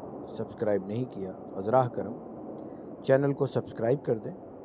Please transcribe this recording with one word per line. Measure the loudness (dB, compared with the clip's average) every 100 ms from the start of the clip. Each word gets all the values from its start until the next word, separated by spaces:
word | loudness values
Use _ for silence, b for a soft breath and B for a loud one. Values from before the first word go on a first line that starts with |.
| -8 -10 -10
सब्सक्राइब | -6 -6 -2 2 2 2
नहीं | -2 -4
किया | -4 -8
तो | -8 -10 -4
अज़राह | 4 6 4
करम | 0 -6 -6 -10 -12 -10 -10 B B B -8
चैनल | 6 6 6
को | 4 2
सब्सक्राइब | 2 -2 0 2 2
कर | 2 0
दें | -2 -10 -14 -14